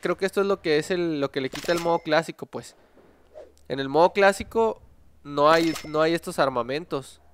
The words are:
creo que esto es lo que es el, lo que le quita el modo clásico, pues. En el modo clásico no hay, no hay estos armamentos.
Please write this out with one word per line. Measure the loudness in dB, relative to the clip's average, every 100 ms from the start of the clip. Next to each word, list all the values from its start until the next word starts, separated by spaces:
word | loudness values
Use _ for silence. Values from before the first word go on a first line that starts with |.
creo | -6 -4
que | -2
esto | 0
es | 0
lo | 0
que | 0 0
es | 0
el, | -2 -2 -2
lo | -2
que | -2
le | -6
quita | -4 -2
el | 0
modo | 2 0
clásico, | 2 0 0 -8 -14
pues. | -14 -16 -20 _ _ -20 _ _ -20 -20 _ -10
En | -6
el | 0
modo | 4 4
clásico | 4 4 2 -2 0 0 -2 -12 -20 -20 _
no | -6 2 4
hay, | 4 2 -2 -4
no | 0
hay | 0 0
estos | -4 -2
armamentos. | 0 -2 -4 -6 -6 -8 -10 -18 _